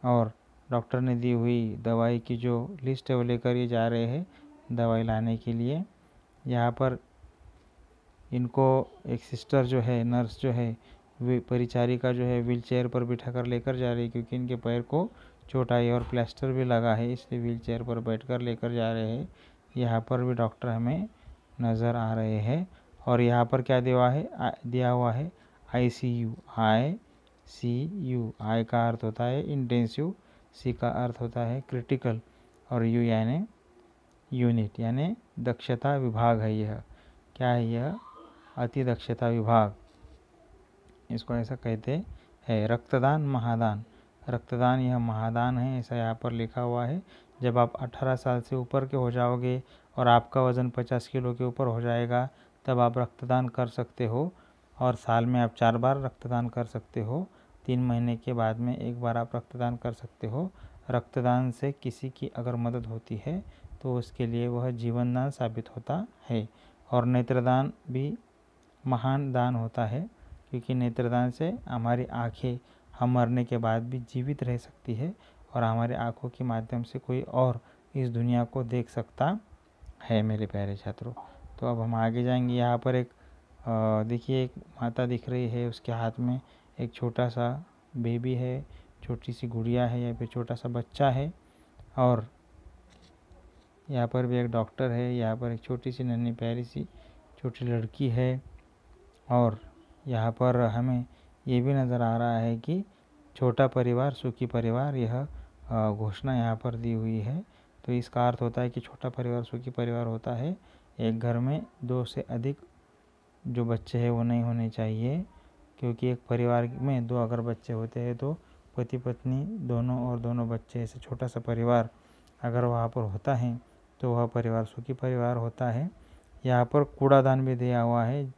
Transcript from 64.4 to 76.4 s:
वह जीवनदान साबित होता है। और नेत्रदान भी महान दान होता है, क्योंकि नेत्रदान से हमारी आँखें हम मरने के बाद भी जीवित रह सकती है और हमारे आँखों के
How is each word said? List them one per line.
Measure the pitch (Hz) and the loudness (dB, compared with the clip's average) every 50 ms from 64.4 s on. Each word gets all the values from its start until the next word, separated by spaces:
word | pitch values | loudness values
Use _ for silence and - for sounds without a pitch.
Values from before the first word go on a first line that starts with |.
| 120 120 | -2 0
वह | 120 120 123 127 | -2 -2 -2 -2
जीवनदान | 123 117 117 120 117 120 123 123 123 127 127 135 | -4 -2 -2 -2 0 0 0 0 2 0 0 -2
साबित | - - 127 113 113 117 113 - | -2 -2 -4 -4 -4 -6 -10 -10
होता | - - 113 - 143 170 208 - - _ - - | -12 -14 -6 -4 -4 -4 -4 -6 -12 _ -8 -4
है। | 120 113 107 113 - - - - - _ - - | -2 -2 -2 -4 -10 -20 -20 -20 -20 _ -10 0
और | - 123 120 | 2 2 4
नेत्रदान | 123 127 123 123 117 131 127 120 123 127 127 135 - - - _ - | 4 2 2 2 2 0 2 2 4 2 2 2 0 -4 -10 _ -6
भी | 127 127 135 147 208 240 - _ _ _ _ _ _ _ _ _ _ _ - 135 | -4 -4 -2 -4 -6 -8 -12 _ _ _ _ _ _ _ _ _ _ _ -2 -2
महान | 127 117 110 131 135 139 147 139 123 | 0 0 2 0 0 0 0 0 0
दान | 123 123 123 127 | 2 2 2 2
होता | 117 113 113 - - 120 | 0 -2 -2 -2 -2 -2
है, | 107 104 131 175 226 - _ - - - - - _ | -2 -2 -4 -6 -8 -12 _ -20 -20 -20 -20 -16 _
क्योंकि | - 123 117 - 131 | -8 -8 -4 -2 0
नेत्रदान | 127 123 120 117 - 127 120 120 123 123 127 | 0 0 0 0 0 -2 0 2 2 2 0
से | 123 - 156 165 208 247 - - | 0 -2 -4 -4 -4 -6 -8 -6
हमारी | 123 123 117 117 120 120 127 | -6 -2 0 2 2 0 0
आँखें | - - 113 117 117 110 - - 127 120 123 - - - - _ _ - - | -4 -4 -4 -4 -4 -6 -4 -4 -4 -4 -4 -8 -16 -20 -20 _ _ -6 -2
हम | 123 120 | 0 2
मरने | 123 127 120 117 123 127 123 | 4 4 4 4 2 0 0
के | 120 123 117 | 0 -2 0
बाद | 113 113 110 113 113 | 0 0 0 0 -2
भी | 120 131 131 | -4 -8 -8
जीवित | 120 113 - 127 123 135 147 139 - | -8 -8 -6 -6 -4 -4 -4 -4 -2
रह | 123 123 120 | -4 -4 -4
सकती | - - - - _ - 117 | -6 -10 -20 -16 _ -6 -4
है | 110 131 165 208 - - - - - - - - | -4 -4 -6 -6 -10 -16 -20 -20 -20 -20 -8 -4
और | 123 117 | 0 0
हमारे | 113 110 113 117 117 123 | 0 2 2 0 0 -2
आँखों | - 113 120 117 - - 123 | -2 -4 -4 -4 -6 -8 -10
के | 123 - | -8 -6